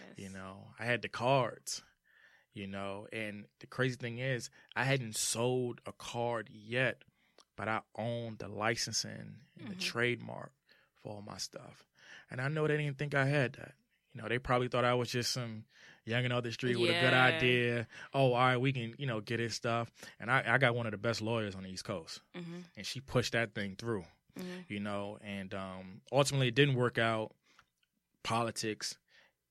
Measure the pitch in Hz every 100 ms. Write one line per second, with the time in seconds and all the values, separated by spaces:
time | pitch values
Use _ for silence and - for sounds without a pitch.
0 | - - 98 95 95 98 107 - 110 120
1 | 101 - 120 135 117 - - - - _
2 | _ _ - _ _ - 98 98 98 98
3 | 110 110 107 104 - _ - - 127 123
4 | 120 117 131 123 113 _ - - 131 139
5 | 117 107 - 113 120 127 123 120 - -
6 | - 120 120 117 104 107 104 120 131 -
7 | - _ _ _ - - 104 110 - -
8 | 113 120 117 110 95 104 107 120 - 107
9 | 107 107 107 101 - - - 180 - 120
10 | 120 117 113 - - _ _ _ _ _
11 | - 104 104 98 - - - - - _
12 | - - - 120 135 156 151 151 147 135
13 | 147 139 135 147 123 - - - _ _
14 | _ 117 110 120 - 123 123 123 120 123
15 | 120 123 117 - 120 110 - - - -
16 | - 117 123 123 120 113 127 120 120 -
17 | 127 127 127 - 123 123 120 120 113 -
18 | - 139 135 120 127 127 131 131 113 120
19 | 139 110 104 117 117 113 120 117 117 -
20 | - - 104 131 107 123 131 120 117 104
21 | 117 110 110 117 104 95 95 90 - 98
22 | 80 - _ 180 170 175 175 - 98 127
23 | - 127 110 117 113 - 101 95 117 107
24 | 85 _ _ - 180 180 - 104 104 101
25 | 101 104 104 101 95 98 95 92 95 95
26 | - 127 139 139 127 120 143 123 120 120
27 | 113 113 110 _ _ _ _ _ _ _
28 | _ _ - 117 117 - 113 107 - -
29 | _ - _ _ _